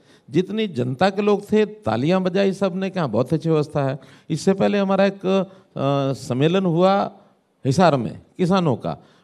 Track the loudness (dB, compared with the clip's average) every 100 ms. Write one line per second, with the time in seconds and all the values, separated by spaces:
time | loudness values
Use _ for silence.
0 | _ _ -4 -2 -2 -2 -4 -2 -4 0
1 | 0 2 0 0 0 0 0 -2 -4 -2
2 | 0 0 0 0 0 0 -2 -2 -4 -4
3 | -2 -2 0 -2 0 0 0 -2 -4 -4
4 | -10 -20 -8 -4 0 2 0 0 0 2
5 | 0 0 -2 0 -2 -8 _ -4 -2 0
6 | -2 -4 -4 0 2 2 0 2 4 2
7 | 0 -8 _ _ _ _ -2 4 4 4
8 | -2 -10 -14 -4 0 2 2 0 -4 -8
9 | _ _